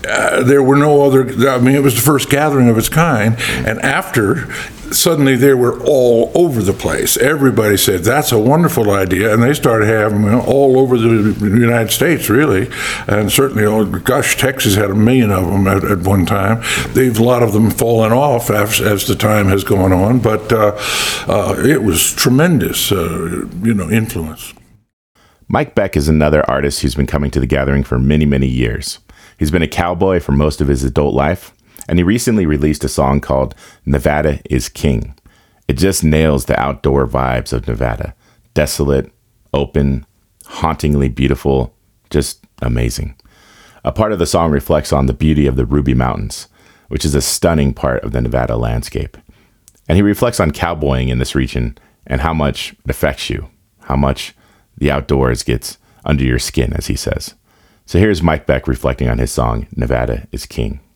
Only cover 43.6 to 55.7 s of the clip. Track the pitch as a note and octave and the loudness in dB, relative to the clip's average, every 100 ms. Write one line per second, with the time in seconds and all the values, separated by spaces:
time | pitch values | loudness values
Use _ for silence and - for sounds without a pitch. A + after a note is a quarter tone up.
43.6 | - _ - - A2 G2 E2+ F2+ E2 C#2+ | -20 _ -8 -2 -2 0 0 2 2 0
44.6 | - D#2 - D2 C2 A#1+ D2+ D2+ C#2 C2 | 0 -2 0 0 0 0 0 2 2 0
45.6 | A#1 C#2+ C2 B1 B1 G1+ G#1 - - _ | 0 0 0 0 -2 -4 -8 -12 -18 _
46.6 | _ _ _ C#2 D#2 C#2 - - F2 D#2+ | _ _ _ -4 -2 -2 -2 -2 0 2
47.6 | C#2 - C2+ A#1+ G1+ A#1+ A#1+ B1 A#1+ A#1 | 0 -2 -4 -4 -4 -4 -2 -2 -2 -2
48.6 | A#1 A#1 - - - - _ _ _ _ | -2 -4 -6 -8 -8 -12 _ _ _ _
49.6 | _ _ - F2 G2+ G2+ B2 - E2 - | _ _ 0 2 2 2 -2 0 -2 -2
50.6 | E2+ E2 D2 B1+ B1+ B1 B1+ C#2 B1+ C2 | -6 -2 -2 0 0 -2 -2 -2 -2 -4
51.6 | A#1+ - _ _ - C2 D#2+ D#2+ C#2+ C2+ | -6 -8 _ _ -6 -4 -2 0 -2 -4
52.6 | - - C2 C2 D2 D2 - - D#2 _ | -12 -10 -8 -2 -4 -4 -8 -8 -8 _
53.6 | _ _ - C2 C#2 C2+ - _ _ _ | _ _ -4 0 0 -2 -8 _ _ _
54.6 | _ - C#2+ C#2 C2 C#2 C2 A#1+ - B1 | _ -4 -2 -2 -2 0 0 -2 -2 -4
55.6 | - | -6